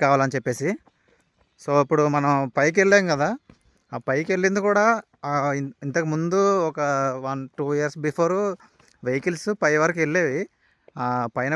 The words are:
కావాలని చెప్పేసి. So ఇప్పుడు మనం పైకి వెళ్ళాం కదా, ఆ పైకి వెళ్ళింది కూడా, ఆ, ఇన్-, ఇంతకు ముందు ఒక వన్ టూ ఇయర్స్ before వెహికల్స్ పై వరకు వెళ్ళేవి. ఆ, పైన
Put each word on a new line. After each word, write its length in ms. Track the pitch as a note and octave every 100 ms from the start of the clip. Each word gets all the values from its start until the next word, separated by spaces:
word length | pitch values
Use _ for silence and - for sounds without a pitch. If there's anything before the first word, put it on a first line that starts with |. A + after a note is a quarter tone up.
కావాలని 320 | C#3 C#3 C3+ C3
చెప్పేసి. 340 | B2+ A#2+ D3 D#4+ _ _ _ _ _ _ _ _
So 80 | - C#3+ C#3
ఇప్పుడు 220 | D3+ D3 D3
మనం 340 | C#3+ C#3 C3+ -
పైకి 200 | D3+ F3+
వెళ్ళాం 240 | G3 G3+ F3+
కదా, 180 | C#3+ D#3 A#3+ - - _ _ _
ఆ 40 | A#2+ -
పైకి 200 | C3+ D#3+
వెళ్ళింది 260 | F#3 F#3+ G3+ G3+
కూడా, 160 | G3+ A3 A3 - _ C#3+
ఆ, 240 | D3 C#3+ C#3
ఇన్-, 120 | C#3 - C#3+
ఇంతకు 180 | E3 D#3 D#3
ముందు 280 | E3+ F#3+ G3+ G3 D#3+
ఒక 100 | D3+ C#3+ C#3 C3+ C3 C3
వన్ 200 | C3+ C3 -
టూ 100 | C#3+ D3
ఇయర్స్ 200 | D3 D#3+ D3
before 280 | D#3 E3+ F#3 G#3 F3 - _ _ _ B2
వెహికల్స్ 400 | C3+ F3+ E3 G#3 -
పై 100 | D#3 D3+
వరకు 180 | D#3+ E3+
వెళ్ళేవి. 360 | D3+ F3 D#3 C#3+ G#3+ _ _ _ _ C#3+
ఆ, 20 | B2 B2 A#2+ C3
పైన 160 | C3